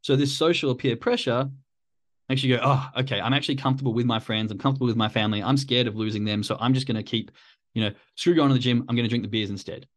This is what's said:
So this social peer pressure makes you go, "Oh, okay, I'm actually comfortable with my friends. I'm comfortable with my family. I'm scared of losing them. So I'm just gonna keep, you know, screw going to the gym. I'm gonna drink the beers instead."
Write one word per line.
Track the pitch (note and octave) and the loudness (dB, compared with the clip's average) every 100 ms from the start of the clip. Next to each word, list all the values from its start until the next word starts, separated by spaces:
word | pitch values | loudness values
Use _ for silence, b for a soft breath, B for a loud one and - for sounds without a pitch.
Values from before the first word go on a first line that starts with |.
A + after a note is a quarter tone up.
So | - C3+ | 2 2
this | C#3 - | 2 2
social | D#3+ F3 C#3+ B2 | 2 2 0 0
peer | C3 A#2 | 0 0
pressure | B3 A#3+ - A#2+ C#3 - _ _ _ _ _ _ - | 0 0 0 0 -2 -8 _ _ _ _ _ _ -4
makes | C3 | 0
you | C3 A#2+ | 2 2
go, | |
"Oh, | B2 C3+ - B2+ | 4 2 0 -4
okay, | C3 G#2 | -2 -2
I'm | A2+ | 0
actually | C#3 D3 C3+ | 0 0 -2
comfortable | C3+ C3+ C3+ | 0 0 0
with | A2+ A#2+ | 0 0
my | A2 | -2
friends. | - A2 A2 | -2 -2 -2
I'm | G2 | -2
comfortable | C#3 C3+ B2 | -2 0 0
with | A2+ | 0
my | G#2+ | 0
family. | A#2 G#2+ G#2 | 0 0 0
I'm | G2 C#3 | 0 0
scared | C3+ B2 A#2+ | 2 0 0
of | G#2+ | -2
losing | A2 G#2+ | -4 -2
them. | G#2+ G#2 | -2 -2
So | G#2 A2 | -2 -2
I'm | A#2+ C3 | 0 0
just | C3 | 0
gonna | A2 | -4
keep, | G#2+ A#2 - b b b _ | -2 -4 -6 b b b _
you | A2+ | -4
know, | G#2+ B B - | -2 B B -2
screw | F3 E3 | 2 4
going | C#3+ | 4
to | |
the | B2+ | 4
gym. | B2 A#2+ - | 2 0 0
I'm | A#2+ | -2
gonna | A#2 | 0
drink | A#2+ | -2
the | G2+ | -2
beers | A2 G2+ | -4 -4
instead." | G2+ - - - | -6 -10 -14 -16